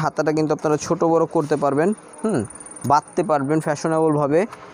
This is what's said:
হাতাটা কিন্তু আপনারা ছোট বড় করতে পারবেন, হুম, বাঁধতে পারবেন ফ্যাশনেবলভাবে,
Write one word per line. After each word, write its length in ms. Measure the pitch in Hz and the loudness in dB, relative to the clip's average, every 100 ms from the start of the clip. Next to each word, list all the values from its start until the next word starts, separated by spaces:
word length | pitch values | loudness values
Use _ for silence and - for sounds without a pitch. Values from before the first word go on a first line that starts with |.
হাতাটা 280 | 156 - 156 156 | -2 -2 -2 -2
কিন্তু 140 | 156 151 | -2 -2
আপনারা 200 | 156 151 - | -2 -2 -2
ছোট 160 | 170 170 | -2 2
বড় 100 | 165 165 165 | 2 0 -2
করতে 200 | 147 147 | -2 -2
পারবেন, 260 | 143 139 180 214 - - | 0 0 -2 -4 -10 -8
হুম, 180 | 220 160 98 - - - 120 | -4 -4 -4 -12 -20 -2 4
বাঁধতে 300 | 147 - - 160 | 4 2 -4 0
পারবেন 280 | 147 135 156 160 | 0 0 0 -2
ফ্যাশনেবলভাবে, 760 | 147 165 160 160 147 143 156 220 - - | -4 -2 0 2 2 2 0 0 -6 -20